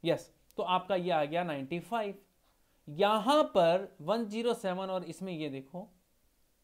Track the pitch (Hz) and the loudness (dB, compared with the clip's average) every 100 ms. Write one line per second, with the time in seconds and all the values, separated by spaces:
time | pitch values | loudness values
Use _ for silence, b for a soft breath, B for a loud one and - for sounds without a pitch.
0 | 165 143 - _ _ - 180 180 185 190 | 0 0 -4 _ _ -6 0 0 2 0
1 | 175 160 147 165 175 143 135 170 170 233 | 2 0 2 0 -2 -4 -4 -6 -4 -4
2 | 202 196 _ _ _ _ _ _ - 151 | -4 -8 _ _ _ _ _ _ -12 2
3 | 202 220 208 302 294 196 165 185 196 - | 4 4 4 4 4 4 6 4 0 -8
4 | 151 226 214 214 240 233 190 180 190 185 | -2 -2 -2 -2 -2 0 -2 -4 -4 -4
5 | 170 160 190 165 151 135 135 180 220 _ | -6 -8 -8 -6 -6 -8 -10 -14 -14 _
6 | _ _ _ _ _ _ | _ _ _ _ _ _